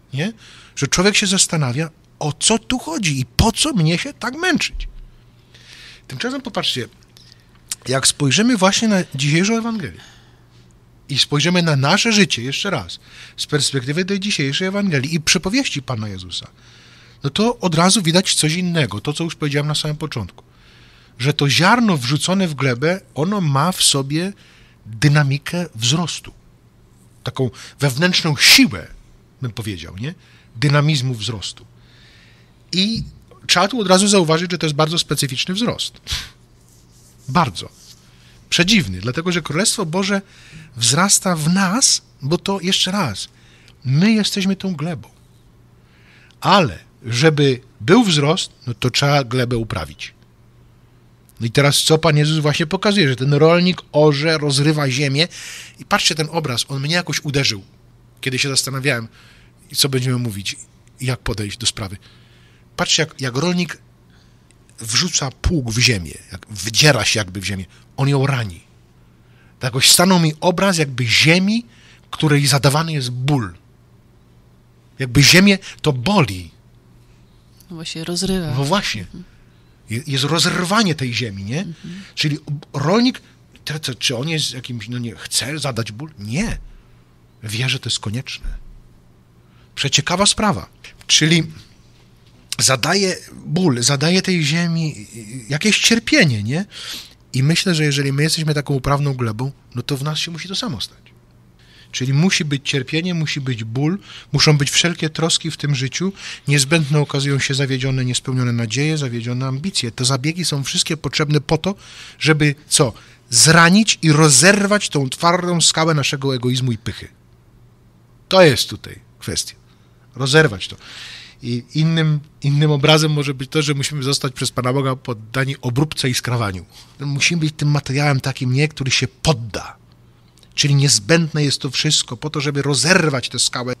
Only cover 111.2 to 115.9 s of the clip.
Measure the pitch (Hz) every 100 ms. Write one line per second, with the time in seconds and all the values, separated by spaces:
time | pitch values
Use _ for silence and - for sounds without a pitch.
111.2 | 151 151 143 160 180 202 - - - -
112.2 | 147 156 151 139 - - 135 - - -
113.2 | _ 117 - 165 165 196 220 - 160 147
114.2 | 156 139 180 202 202 208 - 151 131 -
115.2 | 170 175 175 175 151 - 160